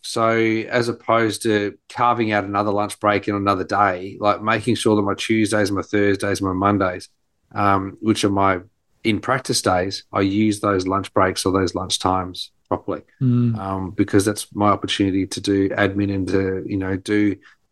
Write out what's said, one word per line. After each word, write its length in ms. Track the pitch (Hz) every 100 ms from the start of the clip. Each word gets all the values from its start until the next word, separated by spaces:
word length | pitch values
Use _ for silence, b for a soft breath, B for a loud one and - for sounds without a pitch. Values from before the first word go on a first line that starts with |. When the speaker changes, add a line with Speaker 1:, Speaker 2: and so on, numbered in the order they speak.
Speaker 1:
so 260 | - 117 113 113
as 520 | 113 110 107 123 117
opposed 540 | 113 - 113 113 101
to 340 | 113 104 101 - -
carving 440 | - 120 117 110
out 120 | 104
another 260 | 98 101 104
lunch 260 | 101 104 -
break 260 | 104 101 107
in 60 | 101
another 280 | 101 95
day, 520 | 90 98 101 90 98 -
like 220 | 104 92
making 320 | 107 113 120 113
sure 200 | 113 104
that 60 |
my 120 | 98
Tuesdays, 560 | 95 - 110 104 107 98
my 120 | 98
Thursdays, 600 | - 104 101 98 101 95
my 100 | 98
Mondays, 560 | 92 98 101 92 90 - _ _ _ _
um, 420 | 107 101 98 98 -
which 240 | 107 104
are 60 | 101
my 300 | 98 98 90 95 _ _ _
in 160 | 110 101
practice 400 | - 135 - 123
days, 420 | 104 90 98 - -
I 100 | 98
use 380 | 98 104 107 104
those 260 | 104 95 92
lunch 240 | 98 92
breaks 300 | 104 92 90 95
or 60 |
those 220 | 95 90
lunch 240 | 92 92 -
times 500 | 92 92 92 92 - _ -
properly, 340 | - - 80 - -
Speaker 2:
Mm. 340 | 127 120 120 113
Speaker 1:
um, 320 | 95 95 92
because 340 | 104 98 104
that's 280 | 104 101 -
my 160 | 104 104
opportunity 560 | 98 - - 98 95 92
to 140 | -
do 280 | 101 98 98
admin 420 | 98 98 98 101
and 120 | 98 90
to, 360 | 95 95 95 -
you 120 | 101
know, 180 | 95 95
do 400 | 107 104 104 92 b b _